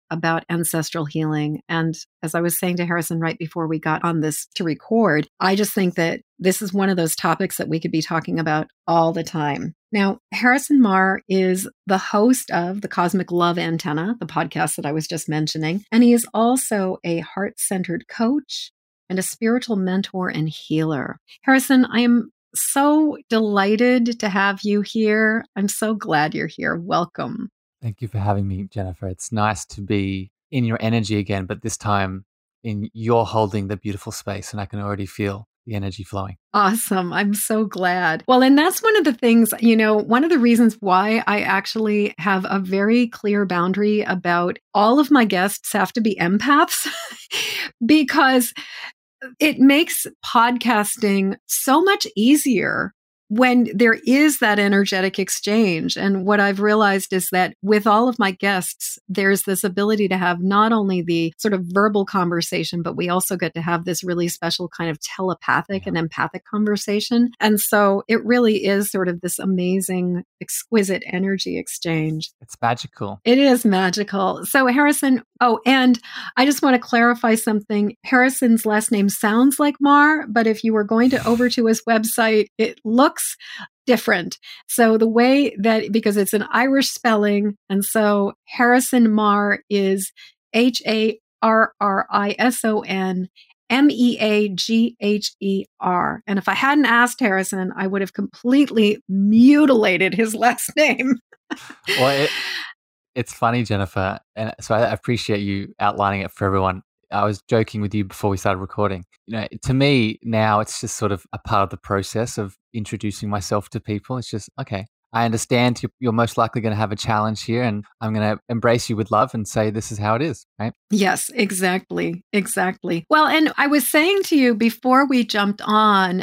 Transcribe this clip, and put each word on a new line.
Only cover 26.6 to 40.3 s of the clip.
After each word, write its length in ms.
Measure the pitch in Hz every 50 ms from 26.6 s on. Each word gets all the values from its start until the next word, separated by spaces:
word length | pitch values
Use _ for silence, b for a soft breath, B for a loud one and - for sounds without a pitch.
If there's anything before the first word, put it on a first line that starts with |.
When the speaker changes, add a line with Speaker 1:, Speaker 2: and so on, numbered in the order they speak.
| - 156 -
Speaker 1:
Welcome. 720 | 170 170 196 - 160 175 - - - - 123 - - - - _ _ _ _ _ _
Speaker 2:
Thank 180 | 120 113 101 -
you 40 | 120 107
for 100 | - 107
having 280 | 98 104 98 101 98
me, 220 | 98 95 92 101 98
Jennifer. 380 | - 104 95 92 90 - 101 95
It's 240 | 92 - - -
nice 320 | 113 107 104 107 104 - -
to 160 | - - 104
be 500 | 101 95 107 101 98 95 98 95 95 - _ _ _ _
in 120 | - 131 120
your 120 | 113 110 -
energy 360 | 110 113 117 113 107 98 110
again, 300 | 104 98 - 101 98 95
but 160 | 92 104 -
this 140 | - 110 - -
time 480 | - 104 101 101 98 95 95 95 - _ _ _ _ _ _ _
in 280 | - 113 104 101 104 107
you're 320 | - 113 110 117 120 117 113
holding 420 | 101 113 110 110 98 107 104 98
the 100 | 95 104 95
beautiful 340 | - 104 98 101 - 110
space, 400 | 101 - - 104 98 95 - -
and 80 | - 101
I 60 | 101
can 120 | - - 104
already 260 | 101 101 101 98 98
feel 420 | 92 - - 104 101 98 107 110 - _ _ _
the 80 | 120 110
energy 280 | 101 98 98 92 - 95
flowing. 320 | - 101 95 95 101 92 - _ _
Speaker 1:
Awesome. 600 | - 208 202 190 220 226 - - 202 190 180 175
I'm 200 | 170 180 208 202 208
so 300 | 202 - - 220 214 220
glad. 580 | 202 - 175 185 180 180 180 175 160 160 - -
Well, 160 | - 254 254
and 140 | 262 262 277 285
that's 240 | 311 370 370 -
one 140 | - 453 427
of 80 | 427 302
the 80 | 302
things, 400 | 233 - 254 233 226 233 226 220 - -
you 160 | 226 233 226
know, 180 | 220 220 214 214
one 300 | 208 - 180 226 247 302
of 60 | 330